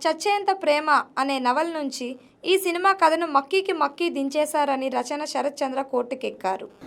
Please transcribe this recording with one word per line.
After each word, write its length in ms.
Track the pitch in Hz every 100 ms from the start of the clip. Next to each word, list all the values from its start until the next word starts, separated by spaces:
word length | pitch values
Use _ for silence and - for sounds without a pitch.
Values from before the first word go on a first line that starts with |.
| 320
చచ్చేంత 380 | 320 415 403 392
ప్రేమ 520 | 381 302 294 311 277 - -
అనే 220 | 269 269
నవల 280 | 247 262 330
నుంచి 480 | 320 277 - 247 254 - _ -
ఈ 120 | 370
సినిమా 340 | 370 339 381
కథను 360 | 381 330 330 339
మక్కీకి 460 | 285 277 381 381
మక్కీ 360 | 349 285 - 349
దించేశారని 800 | 277 277 294 302 302 285 269 262
రచన 360 | 247 247 294 302
శరత్ 380 | 269 262 -
చంద్ర 180 | 269 262
కోర్టుకెక్కారు. 880 | 269 247 240 - 214 - 185 190 - -